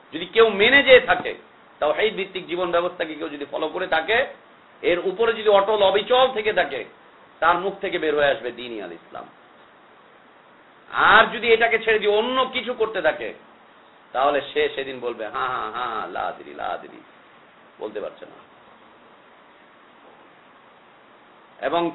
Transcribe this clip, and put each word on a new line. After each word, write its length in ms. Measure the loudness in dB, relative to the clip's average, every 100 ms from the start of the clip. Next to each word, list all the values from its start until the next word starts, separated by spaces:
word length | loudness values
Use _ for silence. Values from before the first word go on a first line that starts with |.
| -12
যদি 140 | -10 0
কেউ 240 | 4 4
মেনে 320 | 4 4 6
যেয়ে 180 | 8 8
থাকে, 340 | 8 -2 -2 -10 -14 -20 -20 -4
তাওহীদ 360 | -2 0 -2
ভিত্তিক 320 | -2 -8 -10 -8
জীবন 240 | -4 -2
ব্যবস্থাকে 440 | 0 -2 -4 -8
কেউ 140 | -8 -10
যদি 180 | -10 -10
ফলো 180 | -6 -6
করে 180 | -6 -2
থাকে, 400 | -2 0 -2 -2 -10 -20 -20 -20 -4
এর 160 | -2 0
উপরে 340 | -2 0 0
যদি 160 | 0 4
অটল 340 | 4 4 2
অবিচল 500 | 4 2 2 2 2
থেকে 180 | 0 -2
থাকে, 320 | 0 -2 -4 -12 -18 -20 -20 -20 -2
তার 180 | 0 0
মুখ 200 | -2 -6
থেকে 180 | -6 -2
বের 160 | -2
হয়ে 160 | 2 2
আসবে, 220 | 0 -6
"দীনি 300 | -10 -12 -12
আল 100 | -12
ইসলাম।" 320 | -16 -16 -16 -16 -20 -20 -20 -20 -20 -20 -20 -20 -20 -20 -20 -20 -20 -20 -20 -8
আর 340 | 2 6 6 6
যদি 260 | 2 2
এটাকে 260 | 4 4 0
ছেড়ে 200 | 0 0
দিয়ে 180 | 2 0
অন্য 280 | 0 -2
কিছু 300 | -2 -4 -6
করতে 280 | -4 -4 0
থাকে, 320 | -2 -2 -6 -12 -20 -20 -20 -20 -20 -20 -8
তাহলে 280 | 0 0 0 -2
সে 140 | -2 -2
সেদিন 260 | -4 -8 -8
বলবে, 280 | -8 -8 -8
"হ্যাঁ, 200 | -6 -4
হ্যাঁ, 220 | -4 -6
হ্যাঁ, 180 | -8 -8
হ্যাঁ, 180 | -8 -8
লা 140 | -6
আদরি, 340 | -8 -8 -14
লা 100 | -10
আদরি", 380 | -8 -10 -12 -20 -20 -20 -20 -20 -20 _ -20 -14
বলতে 220 | -12 -10
পারছে 260 | -12 -14 -20
না। 260 | -20 -20 -20 -20 -20 -20 -20 -20 -20 -20 -20 -20 -20 -20 _ -20 -20 -20 -20 -20 _ -20 -20 -20 -20 _ _ _ -20 _ _ _ -8 -4
এবং 240 | -2 -2